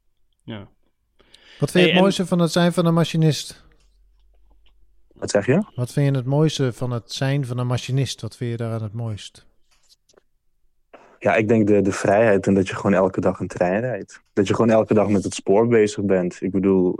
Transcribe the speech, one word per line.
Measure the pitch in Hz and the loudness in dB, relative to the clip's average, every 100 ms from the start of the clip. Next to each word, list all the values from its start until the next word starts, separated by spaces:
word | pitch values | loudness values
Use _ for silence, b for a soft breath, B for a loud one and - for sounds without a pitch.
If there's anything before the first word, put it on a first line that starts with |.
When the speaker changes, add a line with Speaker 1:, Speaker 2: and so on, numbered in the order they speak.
| _ _ _ _ | _ _ _ _
Speaker 1:
Ja. | - 110 104 _ _ _ _ _ b b b b | -16 -16 -16 _ _ _ _ _ b b b b
Speaker 2:
Wat | 147 | -2
vind | |
je | 180 | 2
Speaker 1:
Hey, | 175 | 4
Speaker 2:
het | 151 | 4
Speaker 1:
en | |
Speaker 2:
mooiste | 196 190 180 | 2 0 -2
van | 175 | 0
het | 165 | 0
zijn | 175 175 | 2 0
van | 175 170 | 2 0
een | |
machinist? | 165 160 165 160 135 - - _ _ _ _ _ _ _ _ _ _ _ _ - _ _ | 0 0 0 0 0 -6 -18 _ _ _ _ _ _ _ _ _ _ _ _ -20 _ _
Speaker 3:
Wat | _ - | _ -4
zeg | 101 98 | -2 2
je? | 165 - | 0 0
Speaker 2:
Wat | - 123 | -6 -4
vind | 143 139 | 0 0
je | 139 | 0
het | 123 | 0
mooiste | 143 156 - 131 | 2 2 0 -4
van | - 127 | -4 -6
het | 120 - | -6 -8
zijn | - 135 143 123 | -6 -2 -2 -4
van | 123 | -4
een | 123 | -4
machinist? | 123 - 135 127 - | -4 -2 -2 -2 -6
Wat | 110 - | -12 -8
vind | 120 | -8
je | 117 | -6
daaraan | 117 113 | -6 -6
het | 110 | -8
mooist? | 113 113 104 - - _ _ _ _ _ _ _ _ _ _ _ _ _ _ _ B B B | -8 -8 -10 -14 -20 _ _ _ _ _ _ _ _ _ _ _ _ _ _ _ B B B
Speaker 3:
Ja, | 104 | 0
ik | 113 107 | 0 2
denk | 113 104 | 2 4
de, | 104 | 2
de | 98 | 2
vrijheid | - - 101 117 120 101 | 0 2 4 4 2 2
en | |
dat | 98 92 | 0 0
je | |
gewoon | - 98 | -2 0
elke | 95 95 98 | 2 0 0
dag | 92 90 | -4 -4
een | 90 | -6
trein | - 90 101 | -4 -2 -2
rijdt. | 127 101 - - _ | -4 -8 -12 -20 _
Dat | - 98 | -2 0
je | |
gewoon | 104 117 | 0 2
elke | 110 104 | 2 4
dag | 107 98 | 2 2
met | 101 | 0
het | 92 | -2
spoor | - - 120 117 | -6 0 2 4
bezig | 117 104 - | 4 2 0
bent. | 101 95 90 - | 0 0 -2 -6
Ik | 95 | -4
bedoel, | 98 98 95 90 | 0 2 2 2